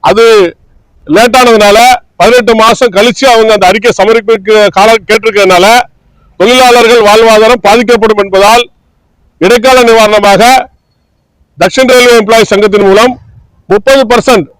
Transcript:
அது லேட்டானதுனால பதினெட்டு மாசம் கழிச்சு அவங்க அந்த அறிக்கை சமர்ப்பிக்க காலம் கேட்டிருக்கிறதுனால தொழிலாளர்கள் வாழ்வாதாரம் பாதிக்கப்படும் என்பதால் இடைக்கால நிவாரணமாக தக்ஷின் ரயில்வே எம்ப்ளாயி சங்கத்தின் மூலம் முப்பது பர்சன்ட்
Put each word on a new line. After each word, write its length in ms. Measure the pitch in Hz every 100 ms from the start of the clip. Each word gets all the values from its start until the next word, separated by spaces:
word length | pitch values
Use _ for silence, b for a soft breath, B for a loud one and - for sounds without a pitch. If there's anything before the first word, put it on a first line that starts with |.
அது 200 | 147 202 226 220 175 - _ _ _ _
லேட்டானதுனால 720 | - 165 240 247 247 220 208 208 247 247 _ _
பதினெட்டு 360 | 185 247 233
மாசம் 380 | 226 220 214 240 185
கழிச்சு 280 | 226 - 269
அவங்க 240 | 233 220
அந்த 140 | 214 185
அறிக்கை 260 | 208 226 -
சமர்ப்பிக்க 680 | 196 226 214 220 190 214 208 185
காலம் 300 | 214 226 -
கேட்டிருக்கிறதுனால 580 | 214 220 202 196 185 190 240 - _ _ _ _ _
தொழிலாளர்கள் 680 | 202 254 254 240 226 240 208
வாழ்வாதாரம் 580 | 214 226 220 220 240 -
பாதிக்கப்படும் 560 | 226 226 240 214 208
என்பதால் 400 | 202 190 202 233 240 _ _ _ _ _ _ _
இடைக்கால 380 | 180 240 247 254
நிவாரணமாக 600 | 233 226 214 214 202 196 233 262 - _ _ _ _ _ _ _ _ -
தக்ஷின் 320 | 180 - 262
ரயில்வே 220 | 254 247 233
எம்ப்ளாயி 280 | 202 226 208
சங்கத்தின் 360 | 196 208 202 202
மூலம் 240 | 196 247 247 - - _ _ _
முப்பது 360 | 196 254 269 226
பர்சன்ட் 420 | 240 - 233 143 _